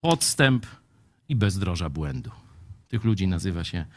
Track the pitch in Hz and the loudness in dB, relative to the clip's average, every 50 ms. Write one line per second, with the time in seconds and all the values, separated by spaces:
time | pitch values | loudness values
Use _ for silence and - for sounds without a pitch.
0 | - 170 165 160 - - - - 147 135 131 120 - - - - _ _ _ _ | 2 2 2 2 2 0 2 4 4 4 4 2 0 -6 -18 -20 _ _ _ _
1 | _ _ _ _ _ - 147 113 104 101 92 98 98 92 87 82 85 78 69 80 | _ _ _ _ _ -2 0 2 2 2 2 0 -2 -2 -2 -2 -4 -4 -4 -4
2 | 78 73 65 65 - - - - - - - - - - - - _ - - 113 | -6 -4 -6 -6 -8 -10 -16 -18 -20 -20 -20 -20 -20 -20 -20 -20 _ -6 -6 -2
3 | 110 113 110 92 95 92 90 87 92 98 87 85 82 - - 90 80 - - | 0 2 2 2 2 0 0 0 -2 -2 -4 -4 -6 -4 -4 -6 -6 -6 -12